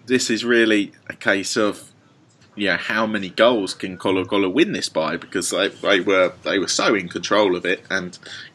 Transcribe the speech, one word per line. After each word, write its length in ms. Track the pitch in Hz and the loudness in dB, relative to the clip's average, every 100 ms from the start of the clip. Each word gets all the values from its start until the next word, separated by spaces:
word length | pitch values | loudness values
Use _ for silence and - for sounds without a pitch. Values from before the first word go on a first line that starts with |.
| 120 | -2
this 240 | 127 127 | 0 0
is 140 | 110 | -2
really 480 | 120 117 113 107 98 - - | 2 4 4 2 0 -8 -18
a 60 | |
case 420 | - 117 98 95 120 | -6 0 0 0 0
of, 340 | 104 92 - _ _ _ _ _ _ - | -2 -2 -12 _ _ _ _ _ _ -4
you 120 | 98 | -2
know, 80 | 87 | -2
how 300 | - 110 110 | -2 -2 -2
many 240 | 104 95 | -2 -4
goals 440 | 87 113 120 92 | 4 4 4 -2
can 220 | - 95 92 | -6 -10 -4
Colo-Colo 520 | 101 92 90 101 95 | -2 0 0 0 2
win 240 | 110 110 | 2 0
this 160 | 92 - | -2 -4
by? 280 | - 78 82 | -4 -2 -4
Because 340 | - 95 85 | -6 -6 -2
they, 180 | 90 98 | 0 -2
they 320 | - - 98 | -2 0 2
were, 320 | 101 95 87 - | 4 2 2 0
they 160 | - 95 | -2 -2
were 100 | 85 | 0
so 260 | - 98 | 0 0
in 140 | 104 90 | 0 -2
control 480 | - 87 101 90 87 | -6 0 2 2 2
of 80 | |
it, 200 | 87 95 - | -2 -4 -4
and 280 | 95 90 - - - - | -6 -6 -12 -18 -18 -6